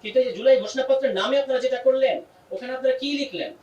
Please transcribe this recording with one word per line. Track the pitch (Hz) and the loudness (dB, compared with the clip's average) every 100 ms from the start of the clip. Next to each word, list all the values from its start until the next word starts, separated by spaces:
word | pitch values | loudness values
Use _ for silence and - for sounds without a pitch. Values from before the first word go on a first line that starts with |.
কিন্তু | 214 254 | 0 0
এই | 254 | 0
যে | |
জুলাই | 175 254 262 | 0 4 4
ঘোষণাপত্রের | - 262 262 269 262 | 4 -4 0 2 2
নামে | 190 226 277 | 0 0 0
আপনারা | 269 254 | 0 0
যেটা | 254 254 | 0 0
করলেন, | 262 262 262 - - _ _ | 2 2 2 0 -8 _ _
ওখানে | - 247 | -10 -8
আপনারা | 262 262 254 | -2 -2 -2
কি | 277 285 | -2 -4
লিখলেন? | 277 180 - - | -4 -6 -10 -10